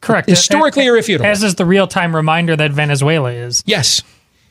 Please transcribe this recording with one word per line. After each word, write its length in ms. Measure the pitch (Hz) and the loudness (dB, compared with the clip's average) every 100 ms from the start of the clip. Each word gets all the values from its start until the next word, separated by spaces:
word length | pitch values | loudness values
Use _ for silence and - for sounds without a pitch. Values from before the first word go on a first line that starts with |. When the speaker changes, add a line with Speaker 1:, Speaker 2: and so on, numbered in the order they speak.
Speaker 1:
Correct. 280 | - 165 165 | -2 -2 2
Speaker 2:
Historically 580 | 175 - 294 311 277 262 | 2 2 2 0 2 2
Speaker 1:
A-, 20 | |
a-, 40 | |
Speaker 2:
irrefutable. 360 | 233 226 165 196 | 2 2 0 0
Speaker 1:
as 140 | 202 | 0
is 100 | 214 | -2
the 100 | 175 | 0
real-time 520 | 175 196 185 196 175 160 | 2 2 2 -2 -2 0
reminder 400 | 156 165 170 160 | 0 0 0 0
that 160 | 151 | 0
Venezuela 580 | 143 147 143 143 160 127 | 0 0 0 2 0 -2
is. 320 | 120 123 120 | -6 -6 -6
Speaker 2:
Yes. 380 | - 208 123 - - _ _ _ _ | -2 -2 0 -2 -6 _ _ _ _